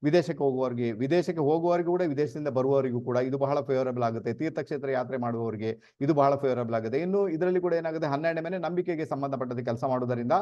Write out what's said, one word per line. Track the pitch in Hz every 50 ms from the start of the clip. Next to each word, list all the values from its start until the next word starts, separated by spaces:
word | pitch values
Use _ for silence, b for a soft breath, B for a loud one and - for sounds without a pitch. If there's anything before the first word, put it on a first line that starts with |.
| -
ವಿದೇಶಕ್ಕೆ | 147 147 175 160 165 160 139 151
ಹೋಗುವವರಿಗೆ, | 139 131 127 131 127 123 120 123 117
ವಿದೇಶಕ್ಕೆ | 113 101 127 139 165 175 175 180 175 165
ಹೋಗುವವರಿಗೂ | 151 139 156 165 165 175 175 175 170 170
ಕೂಡ, | 175 180
ವಿದೇಶದಿಂದ | 180 165 143 131 147 147 120 151 147 143
ಬರುವವರಿಗೂ | 123 131 127 135 139 135 135 131 120 123
ಕೂಡ | 120 123 123 123
ಇದು | 131 131 131 139
ಬಹಳ | 139 135 143 151
ಫೇವರಬಲ್ | 135 135 135 131 131 127 127 123 120
ಆಗುತ್ತೆ. | 113 113 113 101 - 117
ತೀರ್ಥಕ್ಷೇತ್ರ | 123 156 160 147 165 147 - 156 143 131 139
ಯಾತ್ರೆ | 135 123 127 120 127 127
ಮಾಡುವವರಿಗೆ | 120 120 120 113 117 113 107 107 110 110 110 - _ - _ -
ಇದು | 139 143 160
ಬಹಳ | 143 139 139 139
ಫೇವರಬಲ್ | 139 139 135 127 120 123 113 117
ಆಗುತ್ತೆ. | 113 110 113 113 143
ಇನ್ನು | 170 180 190 202 202 190
ಇದರಲ್ಲಿ | 160 156 175 180 185 185
ಕೂಡ | 175 180 170
ಏನಾಗುತ್ತೆ, | 165 165 165 160 160 160 147
ಹನ್ನೆರಡನೇ | 139 143 156 165 165 165
ಮನೆ | 160 165 185 185
ನಂಬಿಕೆಗೆ | 165 160 175 175 180 175 170 156 160
ಸಂಬಂಧಪಟ್ಟಂತೆ | 127 147 135 139 139 135 127 131 123 123 120 123
ಕೆಲಸ | 127 117 113 143
ಮಾಡುವುದರಿಂದ | 135 127 127 127 123 131 120 120 120 151 185